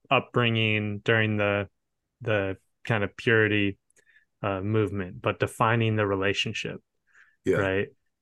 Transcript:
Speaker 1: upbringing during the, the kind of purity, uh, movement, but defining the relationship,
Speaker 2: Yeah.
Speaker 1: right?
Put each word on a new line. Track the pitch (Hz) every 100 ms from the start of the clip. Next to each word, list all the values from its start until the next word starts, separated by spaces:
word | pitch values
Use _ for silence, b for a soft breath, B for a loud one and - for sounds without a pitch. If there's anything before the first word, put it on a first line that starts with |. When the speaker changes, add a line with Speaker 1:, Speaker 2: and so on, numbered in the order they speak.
| _
Speaker 1:
upbringing | 127 - 127 117 113 110 107 104 104
during | - 113 110 107
the, | 101 101 95 _ _ _ _ _
the | 113 107 98 95 _ _
kind | - 110
of | 101 -
purity, | - 113 107 104 101 98 _ b b b b _
uh, | 107 98
movement, | 98 110 101 101 90 127
but | 107 -
defining | 104 - 117 117 110 107
the | 104
relationship, | 98 98 101 113 - 107 - _ _ _ b b b -
Speaker 2:
Yeah. | 98
Speaker 1:
right? | 95 95 101 _ _ _